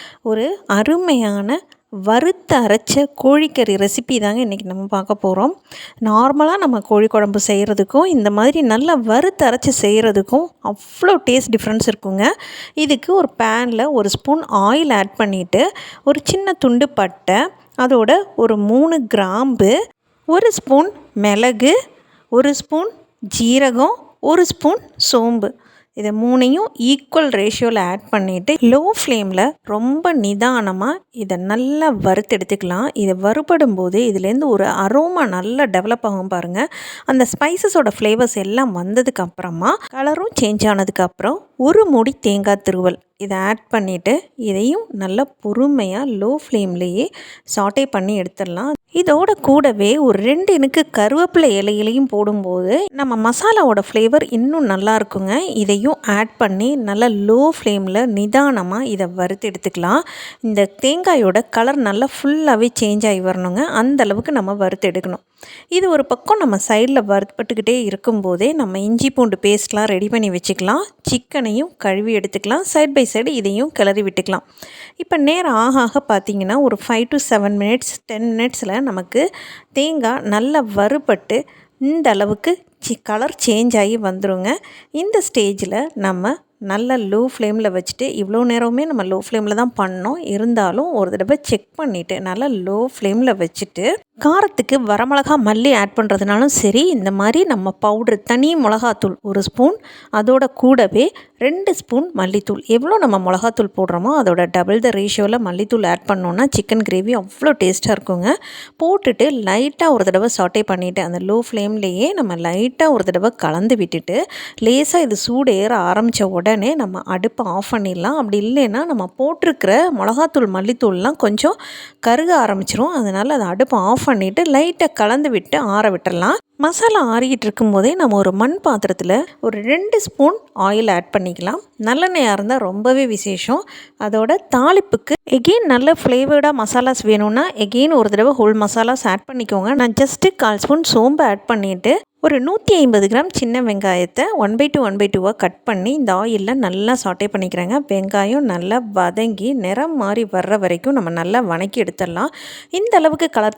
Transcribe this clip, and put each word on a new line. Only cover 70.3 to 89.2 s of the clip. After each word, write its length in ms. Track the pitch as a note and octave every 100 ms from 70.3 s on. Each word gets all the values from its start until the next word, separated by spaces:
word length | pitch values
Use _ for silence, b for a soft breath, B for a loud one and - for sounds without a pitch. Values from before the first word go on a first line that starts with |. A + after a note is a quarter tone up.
| F3+ - F#3 F#3 D4 G#4 _
சிக்கனையும் 720 | - B3 - C#4+ A3+ A3 E4+ -
கழுவி 380 | G3+ F#3+ A3 G#3+
எடுத்துக்கலாம். 480 | G3 G3 G#3 D4 G4
சைடு 180 | D#4 D4+
by 100 | C#4 A#3
சைடு 140 | G#3+ C4
இதையும் 440 | C4 G3 G3+ D4+
கிளறி 320 | - G3 G3+
விட்டுக்கலாம். 400 | G3 F#3+ F#3 F#3 B B B B B -
இப்போ 220 | - E4
நேரம் 360 | C#4+ F4 E4+
ஆக 260 | A3 A#3+ C4
ஆக 240 | A#3 C#4 -
பார்த்தீங்கன்னா, 540 | G3+ G3 G3+ F#3+ C4
ஒரு 160 | C4 G#3 -
ஃபைவ் 180 | A3+ A#3+
to 80 | D4 -
செவன் 280 | G#3+ G3+ G3+
மினிட்ஸ், 420 | G3+ B3+ - - -
டென் 320 | A3 A#3 A3+
மினிட்ஸில் 440 | B3 - G3 G#3+
நமக்கு 500 | C4+ F#3 F3 B3 F4+ B B B B
தேங்காய் 480 | C4+ D4+ D#4 A3+ C4
நல்லா 420 | G#3 G#3 C4 D4+ A3
வறுபட்டு 720 | G3+ G#3 D4 D4 G3+ - A#3 - b b _
இந்த 300 | C4+ E4 C4
அளவுக்கு 540 | G3+ G#3 G#3 E4 F#4 _ _ -
சி-, 120 | A3+
கலர் 320 | - G#3+ D4 - -
சேஞ்ச் 300 | G#3+ A#3+ A3+
ஆகி 200 | G3+ A3+
வந்துருங்க. 520 | G3 F#3 G3 F#3 G3 F4+ B B B
இந்த 300 | D4+ G4 A4
ஸ்டேஜில் 680 | - B3+ G3+ G3 F#3 G#3 D#4
நம்ம 420 | - G3 F3+ G3+ E4 _ _
நல்லா 380 | G3 G3+ B3 C4
லோ 300 | G3 G#3 B3+ -
ஃப்ளேமில் 340 | G#3+ A3 G#3+
வச்சுட்டு, 320 | F#3 F3+ -
இவ்வளோ 420 | C4+ - G3 A3+ A#3+
நேரமுமே 400 | A#3 A#3 A#3+ D#4+
நம்ம 180 | B3+
லோ 140 | F#3 F#3+